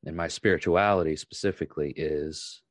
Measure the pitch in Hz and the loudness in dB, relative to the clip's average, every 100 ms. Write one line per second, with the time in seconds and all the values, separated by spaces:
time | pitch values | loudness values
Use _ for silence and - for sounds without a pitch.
0 | - 82 85 - 110 87 - 87 104 98 | -8 -6 -6 0 2 2 4 4 6 4
1 | 80 76 - - 101 - 82 - 73 - | 2 -2 -8 -4 -4 -2 -6 -4 -6 -4
2 | 78 76 76 80 - - _ | -4 -2 -4 -8 -14 -16 _